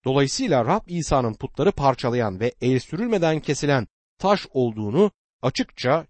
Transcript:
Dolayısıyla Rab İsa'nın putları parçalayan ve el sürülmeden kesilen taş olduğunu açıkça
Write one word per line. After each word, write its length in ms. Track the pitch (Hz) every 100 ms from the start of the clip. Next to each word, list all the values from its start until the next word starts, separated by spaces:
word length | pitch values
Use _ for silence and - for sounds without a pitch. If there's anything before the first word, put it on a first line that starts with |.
Dolayısıyla 600 | 127 135 135 - 262 135
Rab 180 | 117 170 -
İsa'nın 480 | 175 147 143 117
putları 380 | 107 135 - 139
parçalayan 680 | - 139 123 127 120 110 92
ve 140 | 117 -
el 180 | 123 127
sürülmeden 600 | - 160 240 208 165 156
kesilen 460 | - 139 147 135 104 _ _ _
taş 280 | 190 196 -
olduğunu 600 | 131 123 107 104 135 208 _ _ _
açıkça 640 | 127 - - - 123 156